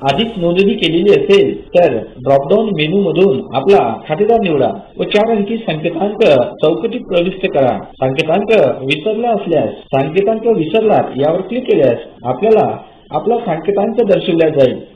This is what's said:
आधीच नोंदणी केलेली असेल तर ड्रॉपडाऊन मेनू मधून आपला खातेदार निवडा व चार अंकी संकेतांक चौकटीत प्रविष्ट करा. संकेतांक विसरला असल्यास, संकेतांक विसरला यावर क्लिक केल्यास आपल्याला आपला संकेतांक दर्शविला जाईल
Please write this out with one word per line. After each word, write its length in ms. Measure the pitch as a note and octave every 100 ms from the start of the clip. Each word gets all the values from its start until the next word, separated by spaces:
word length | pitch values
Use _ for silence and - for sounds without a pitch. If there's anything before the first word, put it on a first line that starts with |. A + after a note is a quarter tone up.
आधीच 280 | C3+ C#3+ A#3 F#3+
नोंदणी 360 | E3+ F3 G3+ A#3
केलेली 360 | E3+ E3 G3+
असेल 400 | F#3 - G3+ - - - F3
तर 200 | F3 A#2 G#2 -
ड्रॉपडाऊन 520 | C3 C#3 C#3 G3+ A3 E3+
मेनू 260 | D3+ F#3+
मधून 380 | F#3 D#3 G3 - - C3
आपला 240 | C#3 G3 A#2 - -
खातेदार 320 | D#3 G#3+ A#3
निवडा 280 | G3 D3 A#2+ G2+ - -
व 60 | F3
चार 160 | G#3 A3
अंकी 260 | A3 G3+ A3+
संकेतांक 640 | - D#3 E3 - G#3 G#3+ G#3+ C3+ A#2+ -
चौकटीत 380 | D#3 E3+ A3+ B3 -
प्रविष्ट 380 | F3+ F3 F3+ F#3
करा. 300 | D3 C3 G#2 - -
संकेतांक 500 | C3 C3+ C#3+ F3 G#3 A3 C#3 A#2
विसरला 460 | C3 D3 G3+ A3 A#3+
असल्यास, 380 | G#3+ F#3+ D#3+ A2 - - E3+
संकेतांक 520 | D#3+ E3+ G3+ A3 A3+
विसरला 520 | G#3 D#3 A3 A3 D#3 A#2 B2
यावर 240 | C#3+ F3
क्लिक 240 | F#3+ A#3 B3
केल्यास 400 | F#3+ C3+ A#2 - -
आपल्याला 440 | A#2+ B2+ G#3 A3+ C3+ F#2+ - - _
आपला 260 | D3+ G3 A#3 G3
संकेतांक 580 | D#3+ - G3 G#3+ A#3
दर्शविला 460 | G#3+ F3+ - E3 D#3+
जाईल 280 | C#3 B2+ G#2+ -